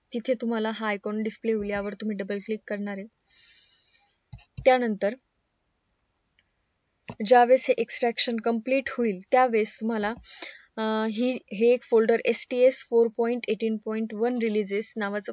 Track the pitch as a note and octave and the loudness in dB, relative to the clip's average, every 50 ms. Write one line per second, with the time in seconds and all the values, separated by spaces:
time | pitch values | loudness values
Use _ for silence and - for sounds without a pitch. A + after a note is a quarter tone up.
0 | _ _ - A#3+ A3 - B3+ A3+ A#3+ A3+ A#3 A3 A3 A3 A3+ G#3+ A3 G#3+ G#3 G3+ | _ _ -8 -6 -4 -2 -4 -2 -2 -4 -2 -2 -2 -4 -4 -4 -4 -4 -4 -4
1 | - G#3 G#3 G#3+ A3 A3 - - - A3+ A3 G#3+ G3+ G3+ G3+ G3+ G3+ G#3 G3+ - | -6 -6 -4 -4 -2 -2 -4 -2 -2 -2 -2 -2 -2 -4 -4 -6 -6 -6 -8 -8
2 | A3 G#3+ G#3 F#3+ G3+ F#3+ G3+ G3+ G3 - G#3+ G#3+ _ - G#3 G3+ G3+ G3+ G3+ G3 | -6 -6 -6 -6 -6 -6 -6 -6 -6 -6 -8 -8 _ -6 -6 -6 -6 -6 -8 -10
3 | G3 A3+ _ _ _ - - - - - - - - - - - - - - - | -12 -14 _ _ _ -20 -20 -20 -18 -20 -20 -20 -20 -20 -20 -20 -20 -20 -20 -20
4 | _ _ _ _ _ _ - - - - _ - - C4 B3+ B3+ B3 A3+ G#3+ G3 | _ _ _ _ _ _ -18 -18 -18 -16 _ 0 2 4 4 4 2 0 -2 -2
5 | G3+ G3+ A#3 C4+ _ _ _ _ _ _ _ _ _ _ _ _ _ _ _ _ | -4 -4 -4 -6 _ _ _ _ _ _ _ _ _ _ _ _ _ _ _ _
6 | _ _ _ _ _ _ _ _ _ _ _ _ _ _ _ _ _ _ _ _ | _ _ _ _ _ _ _ _ _ _ _ _ _ _ _ _ _ _ _ _
7 | _ - - - A3 G3 B3+ B3 A#3+ A#3 B3+ C4 - - - - A3+ - - - | _ -14 -10 -4 2 6 6 6 8 6 6 4 4 2 0 0 -2 -2 -2 0
8 | - A#3 A#3 - - B3+ A#3 A3+ G#3+ A#3 A#3 A3+ A3 B3+ C4 C#4 B3+ - - - | 0 0 0 0 0 0 0 -2 -2 -2 -2 -2 0 0 0 0 -2 -2 -4 -2
9 | A#3+ A3 F#3+ F3+ F#3+ _ - B3+ B3+ B3+ A3+ G#3+ G#3+ - - - G#3+ A3 A#3 G#3+ | -2 -2 -2 -4 -2 _ 2 4 4 4 2 2 0 0 -2 -2 -2 -4 -2 -2
10 | G#3 G#3 A#3 - - - - - - - - - - _ _ - A3 A3 A3 A3 | -2 -4 -6 -8 -10 -12 -10 -10 -10 -12 -12 -16 -20 _ _ -4 -2 -2 0 0
11 | A3 A3+ G#3+ G#3+ B3 B3+ B3+ - - - G#3 F#3+ A3+ A#3+ B3 A#3+ - - A#3+ A3 | -2 -2 -2 0 0 -2 -2 -4 -8 -10 -2 2 4 4 4 2 2 2 4 4
12 | A3+ G#3+ A#3 A3+ - - A#3 A3 - - C4 B3 B3 C4 B3+ - - - A#3 A#3 | 4 4 4 2 2 2 2 2 2 2 2 4 4 6 6 4 2 2 2 2
13 | A#3 A3+ A3 - A#3 A#3 B3 B3 - - G#3+ G3+ A3+ A3+ A3 G#3+ - G#3+ A3 A3 | 2 2 2 -2 -2 -2 -2 -2 -2 -4 -2 -2 -2 -2 -4 -4 -6 -6 -6 -4
14 | A3+ A3 A3 G#3 A3+ B3 B3+ A#3+ A3+ A3+ G#3 G#3+ G#3 G3 G3 G3+ A3+ - - A3+ | -6 -6 -4 -2 -2 -2 0 0 -2 0 0 0 0 0 0 0 0 -2 -2 -2
15 | G#3 G3+ G3+ G#3 G3+ - | -2 -4 -4 -4 -6 -6